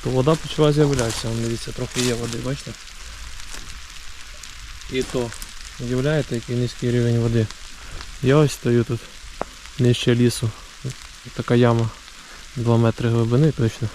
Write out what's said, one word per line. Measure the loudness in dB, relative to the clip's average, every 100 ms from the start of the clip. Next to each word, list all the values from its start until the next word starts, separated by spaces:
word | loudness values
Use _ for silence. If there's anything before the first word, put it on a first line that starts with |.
то | 0
вода | 2 4 2
почала | 0 2 4
з'являтися. | 6 4 4 0 -2 -4
Вон, | -2
дивіться, | -2 -4 -6
трохи | -8 -6 -2
є | 0
води, | 0 -4 -6 -4
бачите? | -6 -8 -12 -14 -16 -14 -14 -12 -12 -10 -10 -12 -14 -14 -14 -12 -12 -14 -14 -14 -14 -14 -14 -6
І | -4
то, | -2 -2 -4 -6 -12 -12 -14 -10
уявляєте, | -2 0 2 0 0 -4
який | -2 -2
низький | -2 -2 0
рівень | 2 4 2
води. | 2 2 0 -4 -14 -16 -12 -12 -12 -2
Я | 4 6
ось | 4
стою | 2 2 2
тут | 2 -2 -6 -16 -16 -10 -10 -10 -16 2
нижче | 4 4 4 6
лісу. | 4 4 -4 -6 -18 -12 -12 -12 -16 -16 -12
Така | -8 2 6
яма | 6 6 2 -4 -18 -20 -18 -18 -12 -2
два | 4 6
метри | 4 4 2
глибини | 2 4 4 4
точно. | 2 -2 0 -8